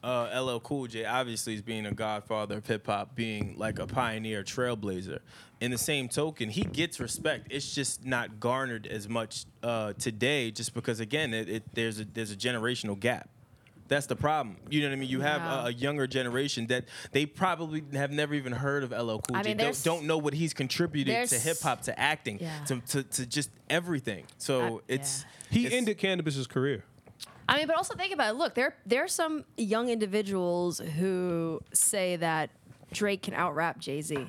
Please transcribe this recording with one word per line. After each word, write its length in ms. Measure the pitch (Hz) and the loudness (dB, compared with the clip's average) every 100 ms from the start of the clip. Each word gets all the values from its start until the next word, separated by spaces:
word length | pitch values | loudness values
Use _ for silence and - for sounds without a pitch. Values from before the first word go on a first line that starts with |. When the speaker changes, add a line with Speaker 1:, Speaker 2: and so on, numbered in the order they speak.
Speaker 1:
uh, 240 | 120 127 117 | 0 0 0
L 180 | 120 131 | 0 0
L 100 | 120 | -2
Cool 260 | - 143 127 | -2 -4 -4
J, 200 | 113 110 | -4 0
obviously, 480 | 123 123 113 - | 0 0 -2 -4
as 80 | 107 | -4
being 240 | 104 110 104 | -4 -4 -2
a 60 | |
godfather 640 | 98 110 107 - 110 104 104 | -2 -2 -2 -2 -2 0 -4
of 80 | - | -2
hip 180 | 110 - | -2 0
hop, 260 | 101 98 | -2 -2
being, 400 | 127 113 107 104 - | -4 -2 -2 -4 -2
like, 220 | 107 101 | -4 -2
a 80 | 95 | -2
pioneer, 560 | 120 120 110 110 107 | 0 0 0 -4 -4
trailblazer. 800 | 95 - 123 117 101 92 95 76 - - - - | -4 -2 0 0 -2 -4 -4 -8 -10 -20 -20 -6
In 120 | 120 | -4
the 80 | 123 | -2
same 320 | - 147 123 | 0 0 0
token, 400 | - 156 151 156 | -2 -2 -2 -4
he 140 | 110 | -2
gets 360 | - 127 165 - | -2 0 -2 -2
respect. 460 | 120 - 156 131 - | -6 -2 0 -2 -4
It's 260 | 139 135 | -6 -4
just 300 | - 135 - | -2 -2 -4
not 340 | 131 123 117 107 | -2 -2 -2 -2
garnered 480 | 120 127 131 117 104 | 0 0 0 -4 -6
as 220 | 107 104 | -8 -4
much, 380 | 117 110 - - - | -4 -4 -8 -12 -6
uh, 320 | 117 117 107 | -2 0 -2
today, 560 | 101 - 107 120 147 117 | -2 -4 2 2 4 0
just 240 | 107 113 | -4 -6
because, 260 | 120 - 113 | -4 -2 -2
again, 320 | 110 143 151 | 0 0 0
it, 160 | 113 101 | 0 -2
it, 140 | 110 - | -4 -4
there's 260 | - 113 107 | -2 -2 -2
a, 60 | |
there's 260 | 104 113 110 | -8 -6 -6
a 60 | 101 | -2
generational 640 | 123 120 117 123 110 98 | -2 0 0 -2 -2 0
gap. 300 | 113 120 - - - - - - - | 0 0 -6 -20 -20 -20 -20 -20 0
That's 160 | 143 | 0
the 120 | 139 127 | 2 0
problem. 420 | 147 156 120 90 - | 2 2 0 -8 -2
You 140 | 147 | 0
know 60 | 147 | 2
what 40 | |
I 40 | 139 | 0
mean? 120 | 131 | -2
You 140 | 131 | 0
have 180 | 143 151 | 2 2
Speaker 2:
Yeah. 220 | 165 135 | 0 0
Speaker 1:
a, 40 | 123 | 0
a 20 | |
younger 360 | 120 139 147 131 | 0 0 2 2
generation 600 | 131 123 123 143 120 113 | 2 0 0 0 0 2
that 180 | 127 123 - - | 0 0 -12 0
they 120 | 139 | 2
probably 580 | 147 - 185 170 160 156 143 | 2 2 2 2 -2 -4 -4
have 160 | 139 139 | -2 0
never 240 | 147 147 | 0 0
even 180 | 147 127 | 0 -2
heard 320 | 120 139 143 | 0 0 0
of 80 | 131 | 0
L 160 | 117 117 | -2 0
L 100 | 110 - | -2 0
Cool 80 | |
Speaker 2:
I 80 | 131 | 0
Speaker 1:
J. 40 | 214 | 0
Speaker 2:
mean, 80 | 214 | 2
Speaker 1:
Don't, 80 | |
Speaker 2:
there's, 180 | 233 - | 2 4
Speaker 1:
don't 220 | 165 170 | 2 2
know 140 | 151 160 | 2 2
what 160 | 147 | 2
he's 180 | 143 160 | 2 0
contributed 540 | - 131 - 170 147 135 | 0 -2 2 2 2 2
to 160 | 233 240 | 2 2
Speaker 2:
there's, 120 | 123 | 2
Speaker 1:
hip 140 | 117 247 | 2 2
hop, 180 | 151 120 | 2 0
to 140 | - - | -2 2
acting, 400 | 135 156 - 101 | 2 2 -2 -4
Speaker 2:
yeah. 120 | 170 156 143 | -6 -6 -2
Speaker 1:
to, 140 | 127 - | -2 0
to, 140 | 143 | -2
to 220 | 135 - 147 | 0 -2 0
just 220 | 151 139 - - | 0 -2 -6 0
everything. 540 | 160 175 156 123 95 - - | 0 2 -2 -2 -6 -8 -10
So 400 | - 131 120 113 | 0 2 2 -2
Speaker 2:
Uh, 40 | - | -2
Speaker 1:
it's 360 | 131 139 - - - - | -2 0 -4 -6 -16 2
Speaker 2:
yeah. 80 | 233 | 4
Speaker 3:
He 80 | 247 | 4
Speaker 1:
it's 80 | |
Speaker 3:
ended 220 | 247 226 208 | 4 2 2
Canibus's 480 | 190 185 156 139 127 | 2 2 0 0 -2
career. 380 | - 135 123 - - - - - - - | 0 2 0 -6 -20 -20 -18 -18 -6 0
Speaker 2:
I 80 | 269 | 2
mean, 100 | 302 | 2
but 100 | 330 | 0
also 180 | 381 | 0
think 180 | 359 381 | -2 -4
about 220 | 370 226 | 2 2
it. 20 | 233 | 2
Look, 180 | 311 - | 0 2
there, 180 | 269 - | 0 0
there 200 | - 240 | 0 2
are 40 | 359 | 2
some 360 | - 330 311 - - | 2 0 0 -6 -4
young 320 | 214 220 247 | 0 2 2
individuals 920 | 226 208 202 202 196 175 175 175 - 170 151 | 2 2 0 0 2 2 4 2 0 -4 0
who 640 | 190 185 180 170 165 160 - | 2 2 0 0 0 -4 -2
say 440 | - - 208 185 175 | 2 4 4 2 2
that 340 | 165 160 151 - - - - | 2 2 0 -6 -20 -20 -10
Drake 300 | - 208 196 | 0 2 2
can 100 | - | -2
out-rap 440 | - 175 147 165 139 | 0 0 2 0 0
Jay-Z. 480 | 139 143 156 147 | -4 -4 -2 -4